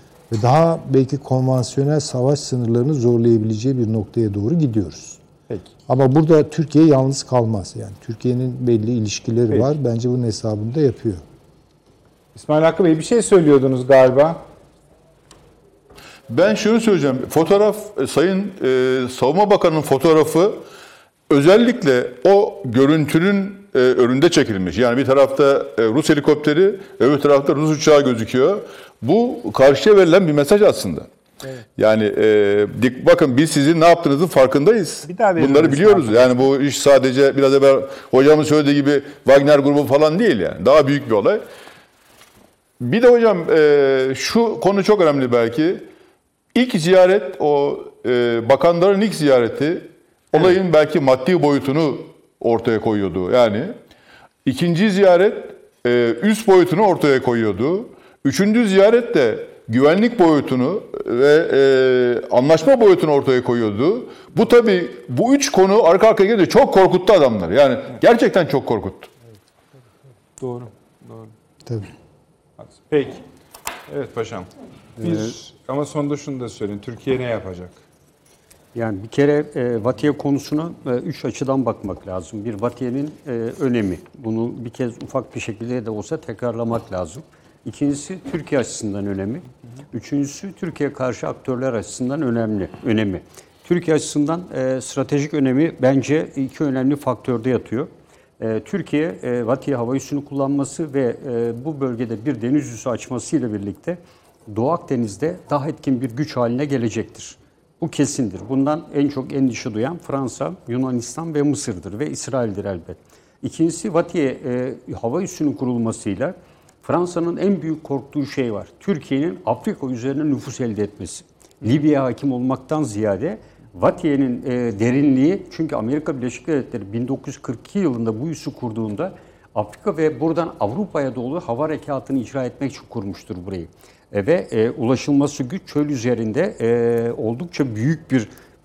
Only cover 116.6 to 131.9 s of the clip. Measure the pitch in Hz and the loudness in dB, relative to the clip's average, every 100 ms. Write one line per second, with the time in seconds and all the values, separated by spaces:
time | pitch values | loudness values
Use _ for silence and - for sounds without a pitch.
116.6 | _ _ - 147 175 175 170 - 190 190 | _ _ -6 -4 -2 -4 -6 -4 -2 -2
117.6 | 160 156 - 139 - 151 139 - 123 101 | -4 -8 -8 -8 -8 -8 -6 -6 -6 -6
118.6 | 90 _ - 175 - 139 160 190 - 117 | -10 _ -6 -6 -4 -4 -4 -6 -6 -4
119.6 | - 196 135 127 127 139 156 131 - - | -6 -8 -8 -6 -6 -4 -2 -4 -6 -8
120.6 | 123 104 101 - 95 - - _ _ _ | -8 -4 -6 -8 -16 -16 -20 _ _ _
121.6 | 107 143 151 143 131 120 143 123 127 139 | -2 0 2 0 -2 -4 -6 -4 -4 -6
122.6 | - 156 139 104 107 98 147 220 - _ | -6 -6 -4 -4 -4 -2 -6 -10 -16 _
123.6 | _ 90 131 185 160 139 135 120 139 123 | _ -4 -2 -2 -2 -2 -2 -4 -6 -4
124.6 | 120 101 117 131 147 131 143 196 - - | -4 -2 -2 2 2 2 2 -2 -8 -8
125.6 | 160 127 113 147 151 139 123 - - 151 | -6 -6 -4 -4 -6 -8 -8 -10 -6 -6
126.6 | 110 113 98 113 123 135 - 131 - 117 | -6 -10 -10 -8 -6 -8 -10 -12 -12 -12
127.6 | - 202 175 120 113 110 156 147 - - | -10 -4 -4 -2 -4 -6 -8 -10 -12 -10
128.6 | 123 110 110 101 180 - - _ _ 110 | -10 -8 -8 -6 -10 -12 -20 _ _ -8
129.6 | 104 - 214 156 156 131 160 165 160 - | -8 -8 -8 -2 -2 -2 -4 -2 -4 -4
130.6 | 104 139 202 156 135 117 123 165 165 120 | -6 -4 -6 -6 -6 -6 -8 -8 -8 -6
131.6 | 151 151 - | -4 -6 -8